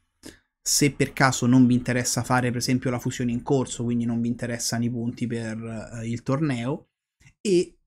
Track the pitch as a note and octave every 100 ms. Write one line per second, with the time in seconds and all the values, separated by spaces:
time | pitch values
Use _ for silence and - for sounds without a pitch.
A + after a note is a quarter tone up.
0 | _ _ - - _ _ - - C#3+ -
1 | C3 - C3+ - A#2+ B2+ B2 A#2+ A#2+ B2
2 | A#2+ - A#2 B2+ B2 A#2 A#2 B2 C3+ B2
3 | B2+ - B2 A#2 - C#3 B2 - A#2+ A#2+
4 | A#2 A#2 A#2 A#2+ A#2+ A#2 - A#2 A#2+ A#2+
5 | A#2+ A#2+ A#2 A#2 A2+ A2 A2+ A2+ - A#2
6 | A2+ A#2 - C3+ D#3 A#2+ A#2+ E3 - _
7 | _ _ - _ G#3+ F3 F3 _